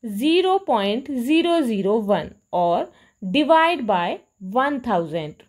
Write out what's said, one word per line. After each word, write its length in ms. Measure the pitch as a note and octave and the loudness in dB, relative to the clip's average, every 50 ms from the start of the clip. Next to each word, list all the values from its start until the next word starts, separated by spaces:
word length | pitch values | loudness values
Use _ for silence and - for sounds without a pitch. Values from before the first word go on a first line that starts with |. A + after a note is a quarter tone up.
| - A3+ | -8 -8
zero 500 | G3+ G3 B3 D#4 E4 F4+ F4+ F#4 F#4 G4 | -6 -2 0 2 2 2 2 2 0 0
point 480 | G4 - C4 G#3+ G3 G3+ G#3 B3 - | 0 0 0 0 0 0 -2 -2 -4
zero 560 | - C#4+ B3+ A#3 B3+ D#4 E4 E4 E4+ E4+ E4+ | -6 -6 -4 -2 2 2 2 2 2 2 2
zero 360 | D4+ A#3+ A3 G3 F#3+ F#3+ G#3 A#3 | 2 0 0 0 0 0 0 0
one 360 | G#3+ G3 G#3 E3+ D3 - - _ _ _ | 2 0 0 0 0 -6 -14 _ _ _
or 380 | - F3 F3 E3+ E3+ G#3 D#4+ F#4 _ _ _ _ _ _ - F#3 | -2 0 2 2 2 0 -2 -4 _ _ _ _ _ _ -8 -2
divide 560 | F#3 C#4 D4+ C4 E4 D#4+ D#4+ E4 F4 D#4 B3+ | 0 2 4 4 4 4 4 2 0 -2 -2
by 340 | G#3+ G3+ F3+ F3 F#3 C#4+ G4+ _ _ _ _ | -2 0 0 0 -2 -4 -8 _ _ _ _
one 400 | G3 F#3 G3 B3 C4 C#4+ D4 C4 | -14 -4 -2 -2 -2 0 -2 -4
thousand. 640 | B3 A#3+ G#3 F3 E3+ D#3 D3+ E3 D#3 D3 D3+ _ - | -4 -2 -2 0 -2 -2 -6 -6 -6 -8 -12 _ -20